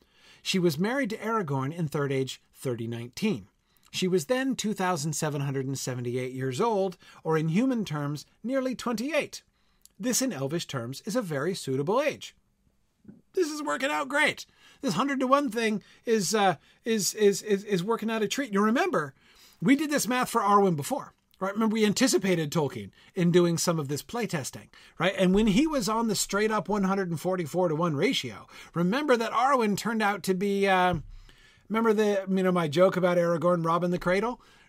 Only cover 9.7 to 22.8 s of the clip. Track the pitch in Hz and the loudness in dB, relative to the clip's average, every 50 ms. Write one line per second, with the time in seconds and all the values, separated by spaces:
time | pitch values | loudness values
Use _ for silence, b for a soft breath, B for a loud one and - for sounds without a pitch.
9.7 | b b b b _ - 196 254 226 - 254 269 190 135 135 135 151 170 - - | b b b b _ -6 -2 -2 0 0 0 -2 -2 -4 -4 -4 -4 -4 -6 -6
10.7 | - 135 117 117 139 - - - 185 254 233 175 156 135 139 175 196 - - - | -8 -8 -8 -8 -10 -10 -8 -4 -4 -2 -2 -2 -2 -2 -2 -2 -4 -4 -4 -4
11.7 | 131 131 143 156 208 254 302 294 - 101 - - - _ _ _ _ _ _ _ | -4 -2 0 0 0 0 0 -2 -4 -6 -8 -16 -18 _ _ _ _ _ _ _
12.7 | _ _ _ _ _ _ _ - - - _ _ - 381 359 294 302 302 294 294 | _ _ _ _ _ _ _ -20 -20 -20 _ _ -2 -2 0 0 -2 -6 -6 -4
13.7 | 294 285 254 285 302 302 285 262 285 285 302 247 151 - - - b b b b | -4 -2 -2 -2 -2 -2 -2 -2 0 2 2 2 0 -2 -8 -18 b b b b
14.7 | b b b 269 175 165 247 277 277 262 262 247 269 285 285 262 202 233 226 220 | b b b -2 0 0 0 0 0 0 2 2 2 2 2 0 -2 0 0 0
15.7 | 214 196 B B B B B - 226 220 190 156 196 220 202 190 175 - b b | 0 -2 B B B B B 0 2 2 2 2 2 4 4 4 2 0 b b
16.7 | b b b 240 226 220 180 - - 220 214 202 202 196 - 214 208 196 202 208 | b b b -2 0 0 0 -2 0 4 4 4 4 4 0 -2 -2 -2 0 0
17.7 | 208 180 170 214 233 220 208 220 226 220 220 202 - - 285 233 202 196 208 214 | -2 -2 0 0 -2 -2 -2 -2 -2 0 -2 -2 -2 -2 -4 -2 2 2 4 4
18.7 | 226 285 370 392 285 180 151 135 - B B B B B B B B B 160 190 | 4 2 2 2 0 -2 -2 -4 -8 B B B B B B B B B 2 4
19.7 | 277 285 320 285 294 269 - 185 247 254 247 - - 233 208 202 202 202 196 190 | 4 4 4 2 0 0 0 0 -2 -2 -2 0 0 0 2 4 6 6 6 4
20.7 | 175 143 135 - 262 285 - - - _ _ _ _ - 190 190 196 214 226 220 | 2 0 -2 -4 -6 -6 -8 -10 -18 _ _ _ _ -6 -6 -4 -2 0 0 0
21.7 | 208 226 214 208 202 - 254 262 - 349 190 196 185 165 160 147 - 170 147 131 | 2 2 2 2 4 4 2 2 2 2 2 2 0 0 0 -2 -2 -2 -2 -2
22.7 | - 117 | -2 -6